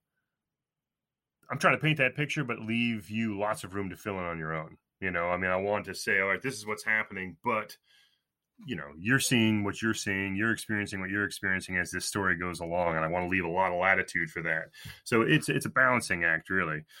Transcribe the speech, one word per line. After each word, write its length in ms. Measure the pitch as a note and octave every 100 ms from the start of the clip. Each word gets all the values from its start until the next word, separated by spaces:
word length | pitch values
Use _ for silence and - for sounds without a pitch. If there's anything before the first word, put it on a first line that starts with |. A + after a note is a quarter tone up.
| _ _ _ _ _ _ _ _ _ _ _ _ _ _ -
I'm 80 | C3+
trying 180 | F3+ C3
to 60 |
paint 160 | D#3 D3+
that 180 | B2+ -
picture, 260 | D3 D#3
but 160 | B2 A2+
leave 500 | A2 A#2 A#2 A2 F#2+
you 280 | A2 A2+ G2
lots 240 | G#2 A2
of 100 | F#2
room 160 | G2 G2
to 60 | F2
fill 220 | G#2+ F#2+
in 60 |
on 140 | F2 E2
your 160 | D#2+
own. 240 | D#2+ D#2+ D#2 _ -
You 100 | F#2+
know, 180 | F2 F2
I 80 | F2+
mean, 140 | F#2
I 60 | F#2
want 280 | G2+ G#2 F#2
to 80 |
say, 260 | F2+ - G2+
"All 80 | G2
right, 120 | F#2+
this 120 | C3+
is 120 | A2+ G#2
what's 180 | G#2+
happening," 520 | A2 A2 G#2 G2 F#2 D#2
but, 320 | A#2+ A2 G#2 - _ _ _ _ _ _ _ -
you 120 | F3+ F#2
know, 160 | C#2+ D#2
you're 220 | G2+ C3
seeing 460 | - B2 A2 G#2+
what 180 | G2+ G2
you're 120 | A2+
seeing, 420 | G#2+ G#2+ G2 G2 F#2+
you're 160 | A2+
experiencing 480 | G#2+ - G#2+ G2+ F#2+
what 100 | F#2+
you're 140 | G2+
experiencing 540 | G2+ - G2 F#2+ - F#2
as 120 | E2
this 160 | F2+ -
story 300 | G#2 F#2+ F2
goes 240 | F2+ E2+
along, 340 | E2+ F2 E2+
and 100 | D#2+
I 40 | D#2+
wanna 180 | F2+ F2+
leave 180 | F#2
a 40 | E2+
lot 240 | F2 F#2
of 80 | F2
latitude 500 | F#2 F#2+ F#2 F2+ D#2+
for 100 | E2+
that. 260 | E2 D#2+ F2+ - - -
So 200 | - A#2
it's, 260 | A#2+ D3+ -
it's 180 | D3+ -
a 40 |
balancing 520 | C3 C3 A#2+ - F2+
act, 260 | E2+ D#2+ -
really. 360 | F#2+ E2 D2+ D#2+ -